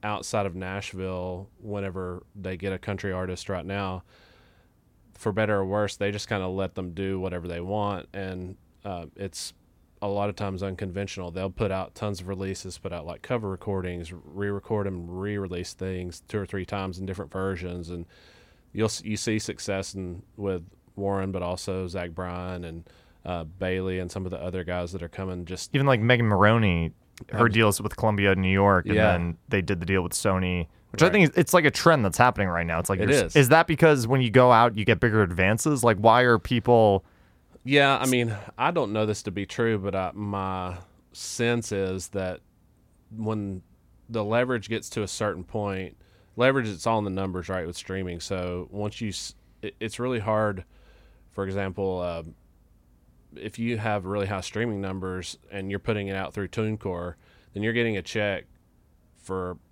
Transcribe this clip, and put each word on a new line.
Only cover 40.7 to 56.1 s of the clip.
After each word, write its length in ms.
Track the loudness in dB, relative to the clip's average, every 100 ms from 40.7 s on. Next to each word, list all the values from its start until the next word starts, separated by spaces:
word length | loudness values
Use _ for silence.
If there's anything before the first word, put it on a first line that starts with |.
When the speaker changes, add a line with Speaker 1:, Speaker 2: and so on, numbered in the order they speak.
| -10 -14 _ _
Speaker 1:
sense 580 | -16 -12 -2 0 0 -2
is 360 | -2 -2 -4 -6
that 320 | -4 -4 -6 _ _ _ _ _ _ _ -6
when 460 | -4 -2 -4 -8 -12 _ _ _ _
the 140 | -4
leverage 440 | 0 0 2 -2 -2
gets 220 | -6 -4
to 140 | -6
a 40 | -6
certain 360 | -2 -2 -4
point, 520 | -6 -6 -4 -4 -8 -14 _ _ _ 2
leverage, 320 | 4 4 0
it's 200 | -2 0
all 100 | 0
in 80 | 0
the 60 |
numbers, 380 | -2 -4 -4 -4
right, 180 | -6 -6
with 80 | -10
streaming. 440 | -8 -6 -6 -8
So 480 | -6 -6 -4 -6 -8
once 280 | -6 -8 -6
you, 100 | -6
s-, 260 | -6 -10 -16 _ _
it, 140 | -12 -8
it's 200 | -10 -6
really 180 | -4 -2
hard, 480 | 0 2 2 -2 -10 _ -20 -20 -20 _ _
for 160 | -6 -4
example, 540 | -2 -4 -2 -2 -2
uh, 220 | -4 -6 -10 -18 _ _ _ _ _ _ _ _ _ -14
if 240 | -12 -6
you 180 | -4 -2
have 280 | 0 -2 -2
really 200 | -2 -2
high 160 | -4
streaming 400 | -4 -4 -2 -2
numbers 560 | -4 -6 -6 -6 -8 -14 _
and 180 | -10 -6
you're 80 | -6
putting 300 | -2 -4
it 80 | -2